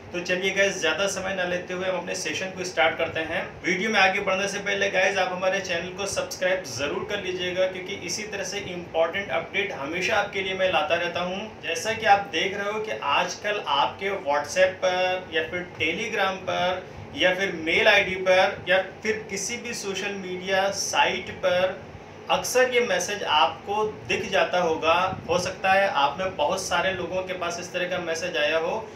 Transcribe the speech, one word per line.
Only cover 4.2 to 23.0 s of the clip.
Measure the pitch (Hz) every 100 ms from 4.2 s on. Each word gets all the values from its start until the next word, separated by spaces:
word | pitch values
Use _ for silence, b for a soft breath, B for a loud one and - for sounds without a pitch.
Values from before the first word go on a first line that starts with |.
| 190 190 196
से | 196
पहले | 196 196 196
गाइस, | 185 196 196
आप | 180
हमारे | 180 190 190
चैनल | 185 170 180
को | 180 190
सब्सक्राइब | 185 - - 180 185
ज़रूर | - - 156 196 -
कर | 202
लीजिएगा, | 185 180 180 185 185
क्योंकि | 185 185 196
इसी | 175 214
तरह | 208 196
से | 185 202
इंपॉर्टेंट | 185 175 170 160 170 196 190
अपडेट | 165 156 190 196
हमेशा | 175 143 175 180 -
आपके | 196 190
लिए | 190
मैं | 190 185
लाता | 160 143 170
रहता | 175 175
हूँ। | 180 190 220 -
जैसा | 151 165 220
कि | 214 220
आप | 196
देख | - 160 190 202
रहे | 202
हो | 214
कि | 214 -
आजकल | 143 156 180 - 208 208 151
आपके | 143 - - 196
WhatsApp | 190 139 147 - 185 185
पर | - 185 180 185 185 -
या | 160
फिर | 160 180 175 -
Telegram | 156 190 220 208 190 190
पर | 185 175 180 180 - B B 143
या | 175 180
फिर | 196
मेल | 170 160 190 220
आईडी | 202 185 185
पर | 185 185 202 - 180
या | 190
फिर | 185 - 220 214 -
किसी | 196 - 233
भी | 233
सोशल | - 202 190 202
मीडिया | 196 180 180 185 190 196
साइट | 190 - 147 165 160 -
पर | - 185 180 185 190 - - - - -
अक्सर | 180 - 247 254
ये | 247
मैसेज | 208 175